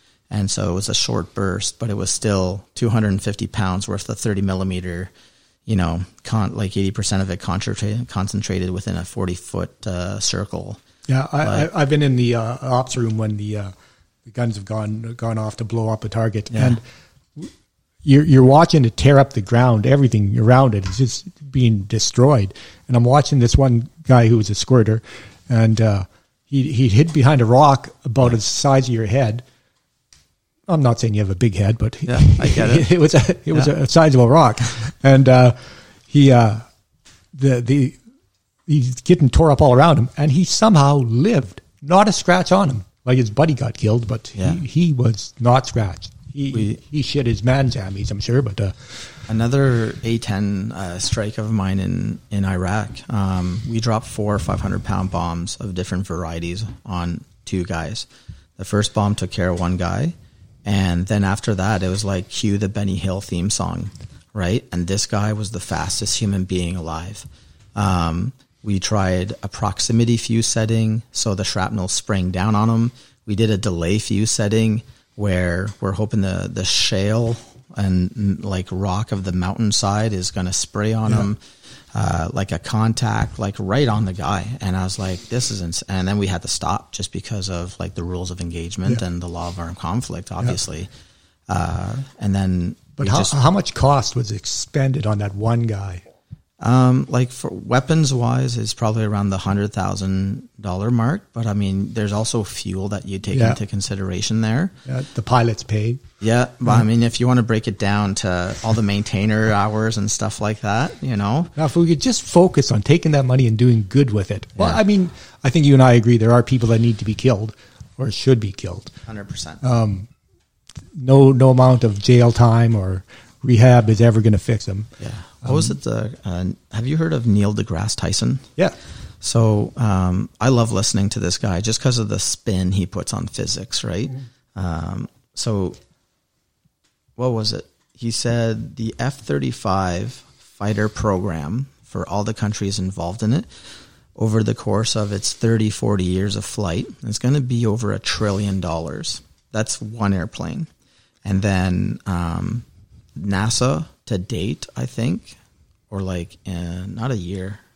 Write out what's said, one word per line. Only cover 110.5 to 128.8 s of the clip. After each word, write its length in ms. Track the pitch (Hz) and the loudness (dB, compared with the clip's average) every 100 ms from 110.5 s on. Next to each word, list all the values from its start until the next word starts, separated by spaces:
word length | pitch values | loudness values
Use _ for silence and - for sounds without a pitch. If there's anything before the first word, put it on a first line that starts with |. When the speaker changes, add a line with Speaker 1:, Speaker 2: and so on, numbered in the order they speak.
| 107 | -4
Speaker 1:
that, 320 | 104 107 156 - | -2 -2 -2 -6
you 140 | 139 107 | -6 -2
know? 320 | 101 135 175 - | -2 -2 -4 -4
Speaker 2:
Now, 80 | |
if 140 | 156 170 | -2 2
we 100 | 170 | 2
could 140 | 156 | 2
just 220 | 262 233 | 0 -2
focus 500 | - 175 180 147 - | 2 4 4 4 0
on 80 | 107 | 0
taking 320 | - 175 160 | 2 2 2
that 100 | 147 | 0
money 240 | 127 131 123 | 2 2 2
and 100 | 110 | 4
doing 280 | 123 117 101 | 4 4 2
good 240 | 135 135 | 2 2
with 180 | 104 95 | 0 -4
it. 160 | 101 - - | -8 -8 -2
Well, 100 | 185 | 0
Speaker 1:
Yeah. 80 | 170 | 2
Speaker 2:
I 40 | |
mean, 280 | 208 202 180 - - - 131 | 4 2 0 -4 -20 -6 0
I 40 | |
think 160 | 160 143 | 4 6
you 100 | 135 | 8
and 60 | |
I 120 | 131 | 8
agree 240 | 120 113 117 | 6 6 4
there 160 | 110 | 6
are 100 | 120 | 4
people 240 | 117 131 113 | 4 2 2
that 120 | 113 | 4
need 160 | 117 107 | 2 0
to 60 | 110 | -2
be 100 | 107 | 0
killed 400 | 131 101 110 - _ - - - | 2 0 -2 -10 _ -20 -18 -8
or 140 | 113 | -6
should 300 | - - 123 | -2 2 2
be 100 | 101 | 0
killed. 400 | - 90 90 - - - | -8 -12 -12 -16 -20 -16
Speaker 1:
Hundred 240 | 107 98 | -14 -14
percent. 340 | - 78 80 | -14 -14 -6
Speaker 2:
Um, 460 | 127 120 110 95 107 _ _ _ _ _ _ - - | 0 2 0 -2 -8 _ _ _ _ _ _ -20 -18
no, 380 | 196 127 135 135 | -6 6 8 8
no 200 | 131 131 | 8 6
amount 340 | 127 127 123 113 | 6 6 6 4
of 140 | 101 | 2
jail 340 | - 123 120 | 4 6 6
time 420 | 113 120 113 117 110 | 6 6 6 4 2
or 300 | 92 92 - - - _ | -2 -6 -8 -20 -20 _
rehab 460 | 135 120 127 123 107 | 2 6 8 8 6
is 120 | 107 | 4
ever 180 | 117 110 | 4 6
gonna 180 | 110 104 | 4 2
fix 280 | - 110 - | 2 -4 -4
them. 220 | 98 107 - | -8 -10 -12
Speaker 1:
Yeah. 120 | - - - _ | -14 -14 -18 _
What 120 | 123 | -2
was 180 | - - | 0 0
Speaker 2:
Um, 60 | - | -4
Speaker 1:
it? 60 | |
The, 260 | - 110 113 - - | -4 -4 -6 -8 -8
uh, 180 | 87 92 - _ | -6 -6 -8 _
have 120 | 110 120 | -6 -4
you 120 | 156 | -2
heard 160 | 160 | -2
of 120 | 151 117 | 0 2
Neil 280 | 101 101 | 2 2
deGrasse 420 | 104 110 82 107 - | 0 -4 -4 -4 -4
Tyson? 440 | - 98 120 135 - - | -4 -2 -2 -2 -6 -2
Speaker 2:
Yeah. 140 | 190 - | -2 -2